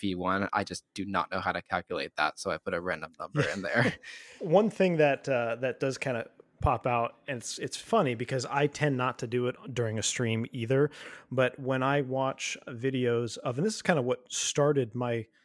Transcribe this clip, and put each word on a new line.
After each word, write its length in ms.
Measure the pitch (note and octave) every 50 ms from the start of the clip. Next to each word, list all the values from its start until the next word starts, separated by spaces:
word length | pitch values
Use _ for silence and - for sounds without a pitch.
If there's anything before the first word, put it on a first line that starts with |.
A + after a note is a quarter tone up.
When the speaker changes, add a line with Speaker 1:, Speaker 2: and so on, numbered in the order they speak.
Speaker 1:
V 160 | - G2 F2+
one, 320 | F2+ F2+ F#2 F#2+ G2 G2+ -
I 120 | - G#2 G2
just 180 | - - - - _
do 120 | _ G#2 F#2+
not 260 | G2 F#2+ F2+ D#2+ -
know 80 | F#2+ F#2+
how 140 | G2 F#2+
to 100 | F2+ F2
calculate 540 | - - F#2+ F2+ - - F2+ C#2+ C#2+ D#2 -
that, 240 | - D2+ D2+ - -
so 100 | - F#2+
I 60 | D#2+
put 180 | D#2 - G2 F#2
a 60 | E2+
random 320 | F2 F#2 E2 D2+ D#2 - - -
number 220 | E2+ D#2 - D3
in 200 | - - F2 G2
there. 320 | F#2+ - - A#2+ A#2+ F#3+ - - - - - -
Speaker 2:
<laughs> 220 | - - - -
One 300 | A3 E3 D#3+ G3 A3+ G#3+
thing 260 | - - F#3+ F3+ E3+
that, 320 | D3+ D3+ C#3+ C#3 - - C#3
uh, 260 | C3+ A#2+ A#2 A2+ A#2 A#2+
that 180 | C3 B2+ A#2 -
does 200 | C#3+ C3+ B2+ -
kinda 300 | - C3+ B2 A2+ - - - - _ _ _ _
pop 240 | - D3 B2+ A#2 -
out, 300 | C3 B2 A#2 A#2 - - _ _ -
and 80 | C3
it's, 240 | A#2 - - - -
it's 160 | - C3 -
funny 400 | - - - A3+ A3 E3+ C3 A#2
because 280 | A2 B2 - C3+ B2+ B2
I 200 | - C#3 C#3+ D3
tend 300 | C#3+ - - D3+ D3 C3+
not 240 | B2+ B2+ B2+ B2 -
to 80 | B2+ A2+
do 180 | A#2+ B2 B2
it 80 | B2 - - - -
during 280 | A#2 A#2+ A#2 A2 A2 A2
a 20 |
stream 440 | - - - - B2 A2+ A2+ A2 A#2 -
either, 400 | - B2 A2+ A2+ C3+ C3+ D3 D3 - - - - - - - _
but 260 | B2+ C3 B2+ B2 - -
when 200 | C3 C3 C3 C3 C3
I 160 | C3+ C#3+ D3
watch 580 | C3+ B2+ C3 C3 C3 C3+ - - - - - - -
videos 720 | - C3 A2+ B2 C3+ C3 B2+ B2 A#2+ A#2+ A#2 A#2+ A2 - -
of, 180 | - C3+ A#2 C3
and 60 | F#3
this 120 | A3 G#3+
is 60 | -
kinda 200 | - - F3 C#3+
what 300 | A#2+ B2+ B2 - - -
started 600 | - - - - - D3+ C#3+ D3 D3 C#3 B2 G#2+ -
my 300 | A#2+ B2 A#2+ A#2 A#2 A2 - _ _